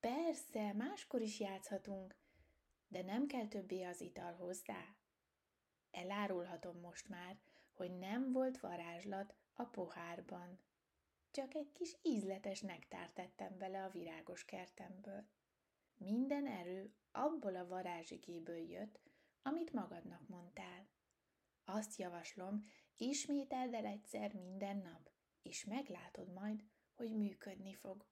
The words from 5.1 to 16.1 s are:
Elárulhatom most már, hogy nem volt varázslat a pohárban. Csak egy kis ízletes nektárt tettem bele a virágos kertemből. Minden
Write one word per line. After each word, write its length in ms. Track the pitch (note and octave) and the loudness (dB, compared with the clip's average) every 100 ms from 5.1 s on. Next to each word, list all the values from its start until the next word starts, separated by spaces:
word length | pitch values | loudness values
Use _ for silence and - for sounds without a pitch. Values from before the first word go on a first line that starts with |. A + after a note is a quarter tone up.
| _ _ _ _ _ _ _ _ | _ _ _ _ _ _ _ _
Elárulhatom 920 | - F3+ G3+ G3+ F#3 F3 E3+ F3+ E3+ | -4 0 4 4 4 2 -2 -4 -6
most 280 | F3 - - | -8 -10 -8
már, 320 | F3+ F3+ G3+ _ - - | -6 -6 -10 _ -20 -20
hogy 260 | - F3+ F3+ | -4 -2 0
nem 340 | F#3+ A3+ C4 | 2 4 6
volt 280 | B3+ C4 B3+ | 6 6 4
varázslat 760 | - F3 E3+ E3+ G3 G3 G3+ - _ | -2 -2 -4 -4 -2 -2 -2 -8 _
a 100 | - | -4
pohárban. 1040 | A#3+ - F3 F3 E3+ F3 F3 F3+ F3+ F#3 - _ _ _ _ _ _ | -4 0 -2 -2 -4 -4 -4 -6 -6 -12 -16 _ _ _ _ _ _
Csak 220 | - C4+ | -2 0
egy 180 | D#4 D4 | 0 -2
kis 240 | - E4+ - | -2 -2 2
ízletes 580 | E4+ A#3 F#3+ F#3+ G3+ F#3+ | 6 6 4 0 0 0
nektárt 540 | G3+ E3+ - F#3 E3+ | -2 -4 -6 -6 -6
tettem 440 | - F#3 - F#3+ F#3 | -6 -6 -4 -6 -2
bele 260 | F#3+ F#3+ | -2 0
a 60 | F#3+ | -2
virágos 540 | F#3 E3 D#3+ D#3+ F3 | -2 -4 -6 -8 -10
kertemből. 840 | - F#3+ F3+ - F#3 F#3 G3+ G3 G#3 _ _ _ _ _ _ _ | -6 -6 -8 -10 -10 -8 -8 -8 -10 _ _ _ _ _ _ _
Minden 500 | F#3 | 2